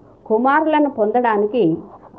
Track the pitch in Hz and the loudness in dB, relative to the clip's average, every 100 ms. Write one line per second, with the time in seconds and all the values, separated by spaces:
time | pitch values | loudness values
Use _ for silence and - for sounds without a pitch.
0 | - - - 220 254 285 311 302 294 254 | -20 -14 -2 0 2 0 2 0 0 -2
1 | 214 233 240 214 208 247 170 165 - - | -2 0 0 0 0 0 0 -2 -8 -20
2 | - | -20